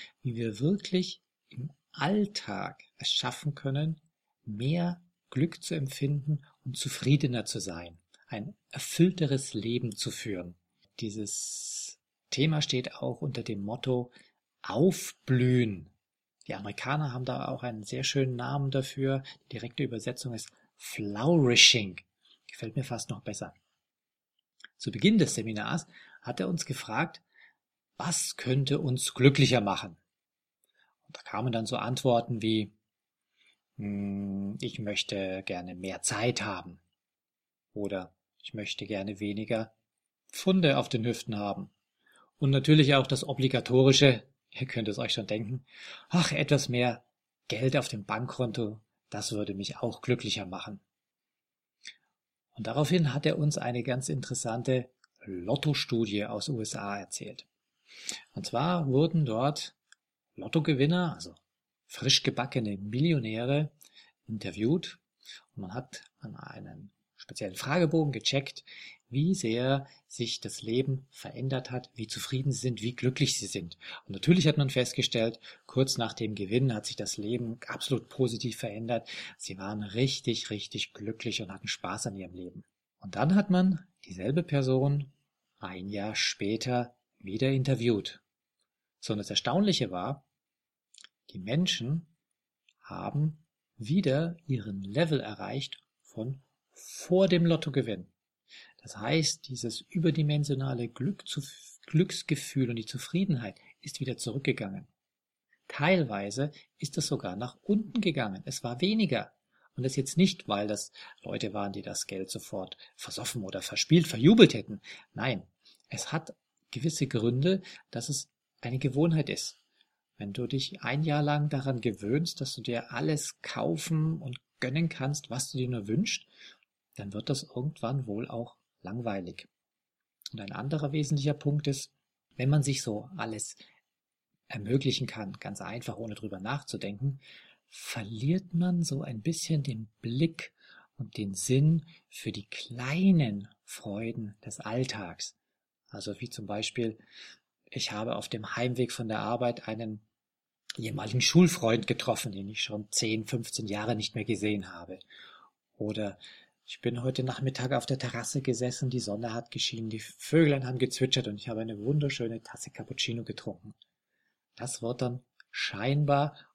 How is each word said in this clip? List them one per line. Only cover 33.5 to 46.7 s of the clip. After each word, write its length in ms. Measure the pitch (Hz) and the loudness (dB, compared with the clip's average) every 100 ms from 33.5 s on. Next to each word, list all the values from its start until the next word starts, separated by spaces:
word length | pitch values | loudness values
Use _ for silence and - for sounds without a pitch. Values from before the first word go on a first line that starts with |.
| _ _ - | _ _ -10
hm, 800 | 101 101 101 98 101 98 98 110 | -6 -4 -4 -4 -4 -4 -4 -6
ich 200 | 120 - | -6 -6
möchte 640 | 104 101 - 101 95 95 | -6 -4 -4 -4 -4 -4
gerne 320 | - 87 90 90 | -6 -8 -8 -10
mehr 260 | 92 92 | -8 -4
Zeit 420 | - 104 123 120 | -4 0 0 0
haben. 360 | 104 90 87 85 _ _ _ _ _ _ _ _ _ | -2 -6 -10 -18 _ _ _ _ _ _ _ _ _
Oder 400 | 104 101 95 87 _ _ _ | -6 -4 -4 -8 _ _ _
ich 100 | - | -12
möchte 320 | 110 101 - 104 | -8 -8 -6 -4
gerne 340 | 101 98 98 | -4 -4 -4
weniger 540 | 104 104 107 113 113 _ _ _ _ _ _ | -4 -4 -2 -2 -2 _ _ _ _ _ _
Pfunde 480 | - 190 190 160 135 | -2 2 6 6 4
auf 120 | - | 2
den 160 | 117 120 | 0 0
Hüften 320 | 113 - 104 | -2 -4 -4
haben. 320 | 104 95 98 _ _ _ _ _ _ - | -2 -4 -8 _ _ _ _ _ _ 0
Und 120 | 139 | 2
natürlich 440 | 135 143 151 139 139 | 4 8 8 8 6
auch 120 | - | 4
das 200 | 135 - | 0 -2
obligatorische, 960 | 131 131 127 - 131 135 131 139 117 - _ _ | 0 2 2 4 8 10 10 10 8 0 _ _
ihr 160 | - 127 | -8 -6
könnt 220 | 120 104 | -4 -4
es 100 | 104 | -2
euch 140 | 113 | -2
schon 120 | - 98 | -4 -2
denken, 400 | 107 107 127 - - - - - | -4 -2 -6 -10 -20 -18 -18 -2
ach, 220 | 175 160 | 2 2
etwas 380 | 151 - 143 | 2 4 2
mehr 340 | 131 | 4